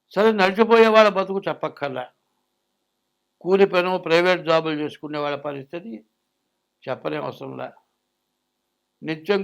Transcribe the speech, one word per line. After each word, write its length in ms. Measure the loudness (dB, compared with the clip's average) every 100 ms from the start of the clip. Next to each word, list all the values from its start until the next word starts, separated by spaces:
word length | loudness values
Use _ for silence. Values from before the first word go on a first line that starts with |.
| _
సరే, 160 | 0 2
నడిచిపోయే 560 | 4 0 2 4 6 6
వాళ్ళ 220 | 6 4
బతుకు 300 | 2 -4 -6
చెప్పక్కర్లా. 640 | -6 -6 -8 -8 -8 -8 -12 _ _ _ _ _ _ _ _ _ _ _ _ _
కూలి 220 | 0 2 4
పను, 260 | 2 0 -2
ప్రైవేట్ 440 | 0 2 2 0 0
జాబులు 300 | 0 0 -4
చేసుకునే 440 | -6 -10 -10 -6
వాళ్ళ 180 | -6 -6
పరిస్థితి 540 | -8 -12 -12 -16 -14 -18 _ _ _ _ _ _ _ _
చెప్పలేం 400 | -12 -10 -8 -8 -10
అవసరంలా. 420 | -12 -16 -12 -14 -16 _ _ _ _ _ _ _ _ _ _ _ _
నిత్యం 400 | -10 -8 -2 -2